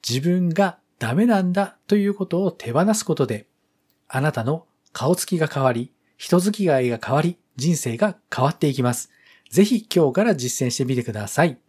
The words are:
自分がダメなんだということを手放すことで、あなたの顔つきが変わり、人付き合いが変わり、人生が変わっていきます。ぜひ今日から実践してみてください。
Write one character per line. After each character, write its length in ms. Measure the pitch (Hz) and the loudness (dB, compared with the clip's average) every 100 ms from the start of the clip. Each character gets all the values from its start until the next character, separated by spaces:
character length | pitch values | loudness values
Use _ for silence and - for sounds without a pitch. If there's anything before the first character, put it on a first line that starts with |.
| - | -4
自 140 | 127 | -2
分 280 | 156 180 175 | 0 0 0
が 320 | 165 196 - _ _ | 2 0 -2 _ _
ダ 160 | 113 | -2
メ 100 | 135 | 2
な 160 | 240 208 | 2 2
ん 140 | 180 | 2
だ 240 | 180 196 - _ | 0 -2 -6 _
と 100 | 208 | 0
い 100 | 202 | 2
う 60 | |
こ 120 | 202 190 | -2 -4
と 180 | 170 | -2
を 60 | 196 | -2
手 220 | - 117 | -4 -4
放 200 | 123 196 | 0 2
す 120 | 214 | 0
こ 100 | - | 0
と 120 | 156 135 | 0 0
で、 200 | 107 - _ _ _ _ _ _ | -2 -10 _ _ _ _ _ _
あ 120 | 135 | -2
な 120 | 147 | -2
た 120 | 135 | -2
の 220 | 113 165 _ _ _ | -2 -4 _ _ _
顔 240 | - 131 175 | -4 0 0
つ 80 | |
き 140 | - 175 | 0 -2
が 80 | 156 | -2
変 160 | - | 0
わ 100 | 131 | 0
り、 220 | 117 127 _ _ _ | 0 -6 _ _ _
人 220 | - 180 | 2 2
付 240 | 185 208 | 2 0
き 60 | 185 | 2
合 100 | 135 | 2
い 80 | 123 | 2
が 100 | 117 | -2
変 120 | - | -2
わ 80 | 135 | 0
り、 160 | 170 175 _ - | 0 -4 _ -4
人 200 | 143 160 | -2 0
生 200 | 127 117 | -2 -2
が 220 | 208 185 _ | -2 -2 _
変 100 | - | -2
わ 60 | 135 | -2
っ 60 | - | 0
て 80 | 151 | -2
い 80 | |
き 80 | 131 | 2
ま 100 | 123 | 0
す。 180 | 120 - _ _ - _ | 0 -8 _ _ -20 _
ぜ 160 | 165 | 2
ひ 240 | 208 233 - | 4 2 0
今 200 | 180 147 | 2 2
日 0 | |
か 100 | 135 | 2
ら 140 | 226 165 | 0 0
実 300 | 123 - 127 | -2 -2 -4
践 40 | |
し 60 | - | -2
て 80 | |
み 100 | 127 | -2
て 80 | 127 | -2
く 100 | 120 | -4
だ 140 | 107 101 | -8 -6
さ 180 | - | 0
い。 140 | 165 127 | 0 0